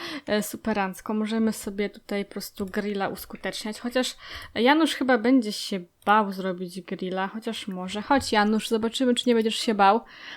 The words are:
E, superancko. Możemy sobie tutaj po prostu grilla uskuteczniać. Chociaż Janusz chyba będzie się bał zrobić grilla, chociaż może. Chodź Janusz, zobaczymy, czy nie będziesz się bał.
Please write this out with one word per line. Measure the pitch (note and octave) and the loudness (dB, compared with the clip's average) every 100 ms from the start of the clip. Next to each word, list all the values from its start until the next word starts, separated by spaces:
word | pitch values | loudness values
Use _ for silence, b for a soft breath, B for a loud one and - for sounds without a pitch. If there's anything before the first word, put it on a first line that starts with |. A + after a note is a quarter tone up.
| E4+ D4+ - | -8 -10 -2
E, | G#3 | -2
superancko. | G3+ A3+ - G#3 F#3+ F#3 - | -2 -4 -2 0 -2 -4 -4
Możemy | G#3+ G#3+ A3+ A3 | -2 -2 0 0
sobie | G#3+ - G3 G3+ | 0 -6 -4 -4
tutaj | - - G3+ G3+ | -6 -6 -4 -4
po | |
prostu | - - - G3 | -8 -10 -8 -6
grilla | G#3+ G3+ G3+ F#3+ | -4 -4 -2 -2
uskuteczniać. | F#3+ - - F#3+ - G#3+ G#3+ | -4 -10 -10 -8 -6 -8 -8
Chociaż | A#3+ B3+ B3 - B B B - | -4 -2 -2 -4 B B B 2
Janusz | A#3 D4+ D#4+ - | 4 6 4 2
chyba | C4 B3 | 2 2
będzie | A3 C4+ G#3 | 6 4 4
się | G3+ - G3 F3 _ - | -4 -6 -6 -8 _ 4
bał | G#3+ G3+ | 4 4
zrobić | F#3+ F#3+ F3+ F3+ F#3 | -2 -4 -4 -8 -10
grilla, | F3 F3+ F#3 F#3 F#3+ | -10 -6 -4 -2 -4
chociaż | A3 A#3 A3 - | -6 -8 -8 -8
może. | F#3 F#3 G3+ | -8 -6 -6
Chodź | G#3+ C#4 - | 2 2 4
Janusz, | A3 G#3 A3 - | 4 4 2 0
zobaczymy, | A3+ A3+ - B3+ B3 | 0 0 0 2 2
czy | - | 4
nie | A#3 | 4
będziesz | A3 A3 | 2 0
się | - | 0
bał. | G#3 G3 A3 B B B | 4 6 6 B B B